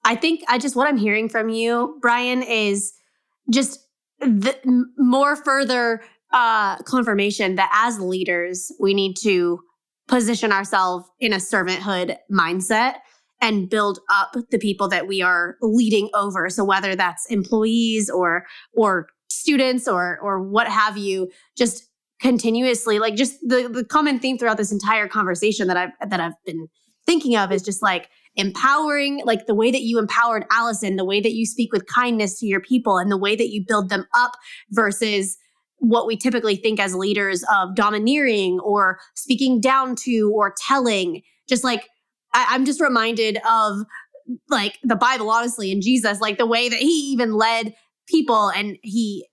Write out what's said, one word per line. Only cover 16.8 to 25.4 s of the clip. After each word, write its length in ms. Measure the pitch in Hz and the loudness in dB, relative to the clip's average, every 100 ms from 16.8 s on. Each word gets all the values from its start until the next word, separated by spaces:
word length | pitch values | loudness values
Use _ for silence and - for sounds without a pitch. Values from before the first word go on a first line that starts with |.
| 196 190 | 0 -2
that's 280 | 185 170 - | -2 -4 -4
employees 840 | 214 185 220 220 233 226 220 202 | -4 0 0 2 2 2 0 -2
or, 340 | 185 175 170 - - - | 0 0 0 -6 -20 -6
or 320 | - 214 180 165 _ _ | 0 2 0 -4 _ _
students 560 | - - 285 262 254 254 | -4 0 2 2 0 0
or, 320 | 180 180 - | -2 -2 -4
or 220 | 202 196 | -4 -4
what 240 | 190 208 226 | 0 0 2
have 320 | 220 214 208 | 0 0 -2
you, 320 | 202 190 185 _ _ - | -4 -4 -6 _ _ -2
just 280 | 240 - _ _ _ _ | -2 -2 _ _ _ _
continuously, 800 | 262 247 233 226 254 240 233 208 | 0 2 0 0 0 0 0 0
like, 160 | 220 208 | 0 0
just 220 | 262 - 247 | -2 -2 0
the, 220 | 254 247 | 0 0
the 160 | 233 | -6
common 340 | 240 302 302 254 | 0 0 2 0
theme 180 | 262 247 | -2 -2
throughout 180 | 233 220 | 0 0
this 160 | 202 | -2
entire 360 | 208 208 220 208 | -2 0 0 0
conversation 600 | 220 185 180 | -2 -2 0